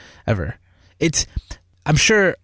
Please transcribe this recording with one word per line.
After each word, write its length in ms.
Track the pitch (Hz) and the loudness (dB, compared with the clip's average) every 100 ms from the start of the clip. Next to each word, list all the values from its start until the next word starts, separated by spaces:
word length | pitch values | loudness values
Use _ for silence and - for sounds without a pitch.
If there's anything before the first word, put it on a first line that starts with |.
| - - - | -20 -10 -4
ever. 300 | 101 78 - _ _ _ - | -2 -4 -10 _ _ _ -4
It's, 260 | 170 - - - - - _ _ - | -2 0 -2 -6 -12 -16 _ _ -2
I'm 100 | 147 | 0
sure 400 | - 214 190 - | 2 2 2 -2